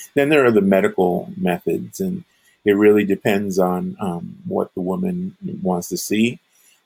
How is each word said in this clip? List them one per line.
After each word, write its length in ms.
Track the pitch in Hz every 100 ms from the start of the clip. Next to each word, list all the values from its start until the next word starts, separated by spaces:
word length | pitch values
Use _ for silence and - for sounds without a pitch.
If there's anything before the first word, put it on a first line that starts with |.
| - 143
Then 140 | 143
there 140 | 151
are 80 | 123
the 100 | 107
medical 720 | 98 95 104 - 90 90 - -
methods, 640 | 92 87 - - - -
and 240 | 92 92 - _ _ _ 104
it 60 |
really 340 | 101 104 104 95
depends 540 | 95 113 101 101 92
on, 360 | 90 90 92 -
um, 400 | 95 87 90 - 90
what 260 | 95 92
the 80 | 92
woman 560 | 90 92 92 90 92 - 92 -
wants 280 | 92 90 -
to 80 | 90
see. 420 | - 107 113 147 _ _ _ _